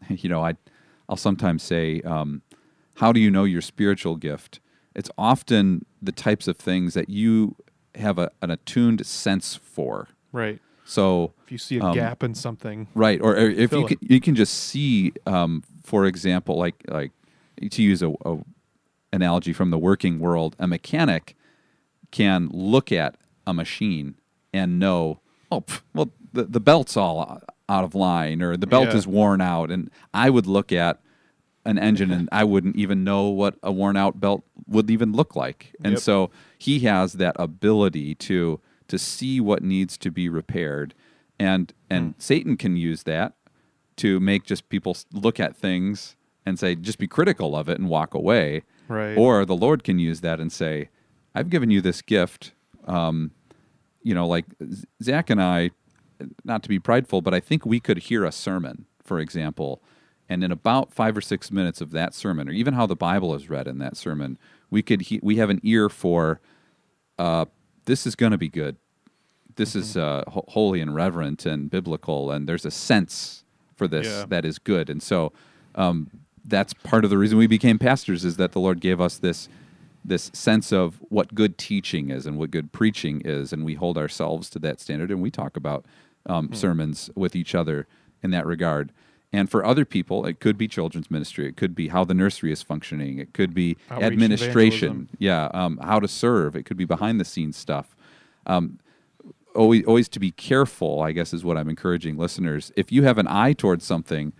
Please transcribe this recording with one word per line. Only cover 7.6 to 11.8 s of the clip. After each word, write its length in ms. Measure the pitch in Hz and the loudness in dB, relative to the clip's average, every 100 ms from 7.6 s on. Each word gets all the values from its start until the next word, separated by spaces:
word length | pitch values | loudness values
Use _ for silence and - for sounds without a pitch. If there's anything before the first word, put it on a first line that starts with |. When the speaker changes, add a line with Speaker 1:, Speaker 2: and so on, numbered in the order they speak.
| - _ _ - | -20 _ _ -6
Speaker 1:
have 220 | 107 90 | -4 -2
a, 140 | 87 - | -2 -4
an 80 | 90 | -6
attuned 540 | 82 - - 120 110 - | -6 -4 2 4 2 -2
sense 500 | - - 98 - - | -6 -2 -2 -4 -12
for. 520 | _ - 67 50 52 _ _ | _ -8 -6 -6 -10 _ _
Speaker 2:
Right. 300 | 127 110 104 _ _ - | -8 -6 -8 _ _ -8
Speaker 1:
So, 480 | - 95 90 82 - _ | 0 2 2 0 -6 _
Speaker 2:
If 60 | |
you 60 | 120 | -16
see 180 | - | -6
a 60 | 123 | -2